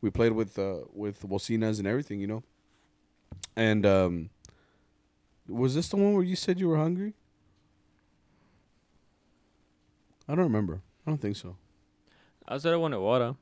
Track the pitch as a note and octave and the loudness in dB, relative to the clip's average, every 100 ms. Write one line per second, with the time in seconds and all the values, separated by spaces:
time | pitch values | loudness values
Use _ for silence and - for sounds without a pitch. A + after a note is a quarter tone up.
0 | A2 F#2 A#2 A2 G#2+ - G2 F2+ B1 - | -2 2 2 2 -2 -2 -4 -4 -10 -8
1 | G#2 G2 G2+ F#2+ - A2+ A2 G#2+ G2 A#2+ | -8 -8 -6 -4 -2 0 0 0 0 -2
2 | D3 G2+ G2 A2 - _ _ _ _ _ | -4 -8 -6 -8 -10 _ _ _ _ _
3 | _ _ _ - - - A2+ G#2+ G2+ F#2+ | _ _ _ -18 -12 0 2 4 6 6
4 | F#2 F2 E2 _ - - _ _ _ _ | 4 0 -8 _ -20 -20 _ _ _ _
5 | _ _ _ _ - G#2+ B2+ C#3 E3+ G3 | _ _ _ _ -10 -2 0 0 -2 2
6 | G3+ G3+ F3+ F#3 - F3+ F#3 D#3+ D#3 F3+ | 4 4 2 -2 -2 0 2 2 2 0
7 | G#3 G#3 _ _ _ _ _ _ _ _ | -4 -10 _ _ _ _ _ _ _ _
8 | _ _ _ _ _ _ _ _ _ _ | _ _ _ _ _ _ _ _ _ _
9 | _ _ _ _ _ _ _ _ _ _ | _ _ _ _ _ _ _ _ _ _
10 | _ _ - D3+ F3+ G#2+ G2+ E2 - _ | _ _ -4 0 2 2 0 -4 -10 _
11 | - D3+ G#2+ G2+ F2+ F2+ _ _ _ _ | -4 -4 -2 -6 -10 -18 _ _ _ _
12 | _ _ _ _ - C3+ E3 E3+ D#3+ B2 | _ _ _ _ -10 -4 0 2 0 0
13 | F#2+ B2+ A#2+ B2+ | 2 2 2 -4